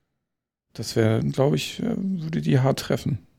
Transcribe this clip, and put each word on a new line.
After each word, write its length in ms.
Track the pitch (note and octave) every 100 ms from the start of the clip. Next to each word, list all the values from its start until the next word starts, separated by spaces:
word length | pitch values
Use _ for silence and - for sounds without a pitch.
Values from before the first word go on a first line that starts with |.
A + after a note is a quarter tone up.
| _ _ _ _ _ _ _
Das 240 | - A2+ A#2
wäre, 240 | A2 A2+
glaub 340 | C#3 C#3+ C#3
ich, 260 | D3+ - -
äh, 140 | - -
würde 440 | F#3+ F#3 D#3+ D#3+
die 200 | D#3 C#3
hart 200 | C3 -
treffen. 380 | - C3 - - -